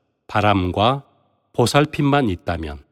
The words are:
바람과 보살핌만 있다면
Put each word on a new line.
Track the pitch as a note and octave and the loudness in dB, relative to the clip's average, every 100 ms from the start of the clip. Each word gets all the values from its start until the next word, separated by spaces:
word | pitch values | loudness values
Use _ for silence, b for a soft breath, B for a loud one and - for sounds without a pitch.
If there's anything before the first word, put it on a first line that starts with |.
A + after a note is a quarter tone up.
| _ _ - | _ _ -8
바람과 | G#2+ G#2 G2 F2+ F2 G#2+ C#3 - _ _ _ _ | -2 2 2 0 0 0 0 -6 _ _ _ _
보살핌만 | - A#2 C#3+ D3+ - C#3+ C#3+ A#2+ | -2 0 2 0 0 0 2 0
있다면 | F2 - E2+ D#2+ D2 - | -2 -6 -6 -6 -12 -18